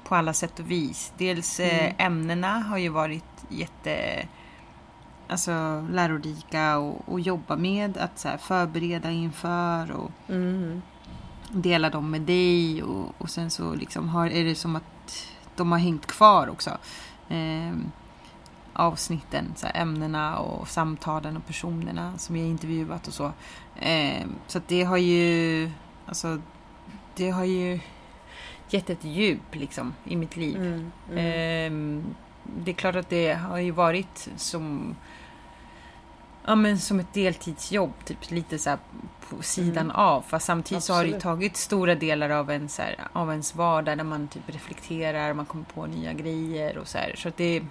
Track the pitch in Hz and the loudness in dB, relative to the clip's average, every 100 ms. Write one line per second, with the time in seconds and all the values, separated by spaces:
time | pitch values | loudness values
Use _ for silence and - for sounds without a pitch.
0 | - 180 160 156 170 - 170 175 139 - | 4 2 4 0 -2 -6 -2 0 0 -4
1 | - - 185 175 175 - 180 165 160 - | -8 -2 -2 0 -2 0 2 4 2 2
2 | 180 165 160 175 185 220 208 196 175 156 | 2 2 0 0 0 0 0 0 0 0
3 | 156 160 - - - - 170 - 156 151 | 0 -4 -10 -18 -10 -8 -8 -6 -4 -2
4 | - - - - - - - - - - | -2 -4 -6 -12 -20 -20 -20 -20 -20 -20
5 | - - - 175 - 165 160 156 160 180 | -20 -20 -6 -2 0 0 0 -2 -2 2
6 | 170 156 156 151 - 160 156 147 147 - | 2 2 -2 -8 -4 2 4 4 0 -6
7 | - 180 180 180 - 160 180 202 208 185 | -4 -2 0 -2 -2 0 2 2 0 0
8 | 180 - 147 135 - 185 170 165 170 170 | -4 -2 -4 -4 0 2 2 0 -2 -2
9 | 165 165 165 - 165 175 170 170 160 - | 0 0 -2 -2 -2 0 2 0 -2 -6
10 | - - - 185 180 190 170 175 - - | -6 -10 -4 0 2 0 -2 -4 -8 -18
11 | - - - - - 196 175 170 156 156 | -16 -14 -14 -16 -4 0 4 4 4 0
12 | 151 156 156 180 180 175 165 156 - - | -2 0 4 6 6 6 4 0 -2 -4
13 | - - 165 - 165 - - 156 - 170 | -6 -8 -6 -4 -4 -2 -2 -2 -4 -4
14 | 165 170 170 170 165 160 170 160 - - | 0 2 2 2 2 0 -2 -2 -6 -18
15 | - - - - - - 170 170 175 156 | -14 -12 -12 -16 -10 0 4 6 4 2
16 | - - 214 190 139 - - - - - | -2 10 10 12 6 -2 -4 -6 -10 -14
17 | - - - 165 160 160 165 - 160 - | -16 -18 -6 -2 -2 -2 -2 -2 -4 -8
18 | - - - - - - - - 170 160 | -20 -20 -20 -20 -20 -20 -8 2 2 2
19 | - 165 - 143 170 156 - - 165 156 | -2 -4 -4 -4 -4 -6 -4 0 0 0
20 | 156 156 151 165 - 165 165 - 160 156 | -2 -2 -2 -2 -4 -6 -4 0 0 -2
21 | 160 156 151 160 - 156 170 165 170 170 | -2 -2 -4 -6 -8 -6 -4 -4 -4 -4
22 | 175 180 - 165 165 165 160 160 160 160 | -6 -8 -4 -2 0 -2 -2 -2 -2 -6
23 | 151 - 147 156 - - - - - 160 | -8 -6 -6 -6 -16 -18 -16 -4 0 2
24 | 139 - - - - 180 - 180 180 180 | 2 -2 -4 -8 -4 -6 2 2 4 4
25 | 180 175 170 170 165 160 160 151 - - | 6 6 6 6 4 2 0 -6 -16 -18
26 | - - 170 160 165 - - - - - | -8 -6 -4 -4 -6 -18 -20 -20 -18 -18
27 | - - 185 185 185 185 180 180 - - | -14 -2 0 2 2 2 0 -2 -6 -18
28 | - - - - - - - 196 180 175 | -20 -20 -18 -16 -16 -16 -2 0 0 -6
29 | 151 156 208 147 - 156 143 - 123 - | -4 2 2 2 -4 -8 -8 -6 -6 -8
30 | - 170 165 165 156 190 180 165 165 - | -4 -4 -2 -4 -2 -2 -2 -4 -8 -12
31 | - 170 165 165 165 165 160 156 151 147 | -6 -2 0 0 0 0 0 -2 -2 -2
32 | 160 - - - - - 170 175 190 180 | -6 -10 -16 -16 -10 -6 -4 0 0 0
33 | 175 175 165 170 180 180 180 170 165 175 | 0 2 2 2 -2 -2 0 4 4 4
34 | 190 - - - - 170 156 139 - - | -2 -10 -12 -6 -6 -4 -4 -4 -4 -8
35 | - - - - - - - - - - | -14 -18 -18 -20 -20 -20 -20 -20 -20 -20
36 | - - - - - 220 214 196 - 196 | -20 -20 -20 -10 4 6 6 4 2 0
37 | 175 202 185 170 - 151 - 202 165 - | 0 2 2 2 -6 -6 -2 0 0 -2
38 | - 170 - 170 160 156 151 139 - - | -10 -10 -4 -4 -2 -2 0 -2 -4 -14
39 | - - - - - - 175 165 160 - | -14 -16 -12 -6 -2 2 2 2 0 4
40 | 196 139 - 160 - 170 160 185 165 175 | 6 4 2 -2 0 0 0 -2 2 4
41 | 165 202 180 165 196 - - 202 175 165 | 4 0 -2 0 0 0 2 4 6 4
42 | 156 151 147 147 143 147 147 - - - | 4 2 2 2 2 -2 -4 -4 -4 -4
43 | - 170 165 156 151 165 170 160 151 151 | -4 -2 0 -2 -4 2 4 4 2 -2
44 | 156 151 147 - - 151 - - - 165 | -2 -4 -4 -8 -10 -10 -10 -12 -6 -2
45 | 160 151 151 151 147 165 160 - 156 165 | 0 0 0 -2 -4 -8 -8 -8 -6 -6
46 | 160 156 156 160 160 156 151 151 156 - | -4 -4 -4 -2 -2 -2 -2 -4 -4 -2
47 | - - 170 165 170 165 160 | -2 -4 -6 0 2 2 -2